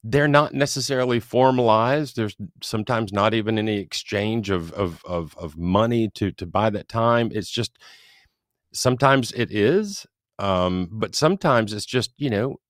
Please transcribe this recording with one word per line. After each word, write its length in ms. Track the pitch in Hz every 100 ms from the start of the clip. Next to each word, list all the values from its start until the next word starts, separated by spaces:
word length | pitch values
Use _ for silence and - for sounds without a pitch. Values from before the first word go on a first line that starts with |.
| 113
they're 240 | 139 147
not 240 | 143 151
necessarily 640 | 139 139 139 123 131 127 117
formalized. 960 | - 123 131 127 117 110 120 147 147 -
There's 220 | 107 - 101 _
sometimes 500 | - 110 107 117 107
not 220 | 101 107
even 240 | 113 107 110
any 220 | 107 104
exchange 680 | 87 - - 101 107 113 101
of, 220 | 95 82
of, 300 | 73 92 82
of, 320 | - 87 80 -
of 200 | 85 76
money 520 | 87 98 117 117 110 -
to, 160 | 101
to 140 | - 87
buy 240 | 92 110
that 180 | 104 -
time. 440 | 113 113 120 113
It's 160 | 110 90
just, 280 | - 113 _ - - _ _ _ _ _ _ _
sometimes 580 | - - 127 139 135 117
it 180 | 110 104
is, 540 | 104 107 185 208 196 - _ _ -
um, 500 | 101 92 90 90 87
but 240 | 107 - -
sometimes 580 | 156 196 170 120 107
it's 120 | 104 -
just, 260 | 127 123 _
you 120 | 143
know 300 | 104 131 -